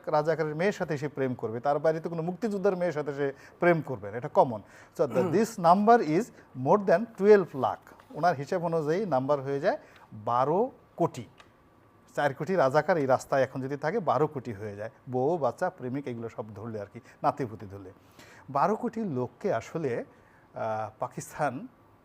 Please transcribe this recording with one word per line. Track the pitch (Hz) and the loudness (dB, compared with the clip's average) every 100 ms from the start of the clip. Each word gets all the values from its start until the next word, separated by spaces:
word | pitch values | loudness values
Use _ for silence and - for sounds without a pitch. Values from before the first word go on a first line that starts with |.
| - | 0
রাজাকারের | 151 151 156 156 156 | 0 2 0 -2 0
মেয়ের | 196 | -2
সাথে | - 160 147 | -2 -4 -4
সে | 147 | -4
প্রেম | - 131 | -2 -2
করবে, | 120 113 117 | -2 -6 -2
তার | 143 147 | 0 2
বাইরে | 160 160 | 2 0
তো | 170 | -4
কোনো | 165 | -6
মুক্তিযোদ্ধার | 165 185 226 202 196 180 | -6 -4 -4 0 0 2
মেয়ের | 175 | -2
সাথে | 151 143 | -2 -4
সে | 139 139 - - - | -2 -4 -4 -12 2
প্রেম | 175 165 | 4 4
করবে | 135 120 101 | 2 -8 -8
না, | 110 | -8
এটা | 143 | 0
কমন। | 196 147 107 - - - - | 2 4 2 -10 -20 -8 -2
So, | 147 | 0
the, | - 185 | 2 2
this | 170 226 - | 2 0 2
number | 165 190 208 233 156 | 6 6 8 6 6
is | 160 240 - - 131 131 | 0 0 -8 -16 -4 2
more | 208 196 | 2 4
than | 175 226 - | 2 0 2
twelve | 202 208 165 135 | 6 6 6 0
লাখ। | 110 87 - - - 202 | -2 -2 -10 -20 -14 0
ওনার | 175 135 | 0 0
হিসাব | 143 185 170 | -2 -2 0
অনুযায়ী | 165 147 175 214 | -2 0 -2 0
নাম্বার | 131 135 143 | 0 0 0
হয়ে | 135 139 | -2 -2
যায় | 180 302 - - - | -2 -2 -6 -20 -20
বারো | 107 107 120 139 175 254 - _ - | -10 -2 0 2 0 -2 -6 _ -2
কোটি। | 160 - 104 - - _ _ _ _ _ _ - | -2 -4 -16 -18 -20 _ _ _ _ _ _ -2
চার | 143 | -2
কোটি | 131 165 185 | -2 -2 2
রাজাকার | 135 147 147 170 | 4 4 2 2
এই | 131 | 2
রাস্তায় | 123 - 139 | 2 2 0
এখন | 127 139 | 0 -2
যদি | 131 143 | -6 -6
থাকে, | 151 220 | -4 -2
বারো | 147 123 151 | 0 2 0
কোটি | 139 123 | -2 -10
হয়ে | 98 107 101 | -10 -10 -10
যায়, | 113 - - | -12 -12 -6
বউ, | 127 135 175 | -2 0 0
বাচ্চা, | 131 123 180 | -2 -2 -6
প্রেমিক, | - 127 135 139 | -6 -8 -8 -8
এগুলো | 117 113 | -8 -10
সব | - 110 98 | -12 -14 -12
ধরলে | 117 107 | -10 -10
আর | 98 | -10
কি, | 117 - - | -14 -20 -4
নাতিপুতি | 147 139 120 107 101 | -2 -2 -6 -8 -14
ধরলে। | 98 92 - _ - - - - | -16 -16 -20 _ -20 -20 -20 -8
বারো | 135 170 214 | -2 0 -2
কোটি | 240 226 | -4 -6
লোককে | 214 127 123 - 202 | -4 -4 -6 -4 -4
আসলে, | 117 - 165 143 123 277 - _ _ _ | -2 -4 -6 -4 -4 -8 -16 _ _ _
আহ, | 123 113 110 107 - | -8 -6 -6 -8 -8
পাকিস্তান, | 123 - - - 147 127 247 _ _ _ | -10 -10 -12 -4 -4 -4 -12 _ _ _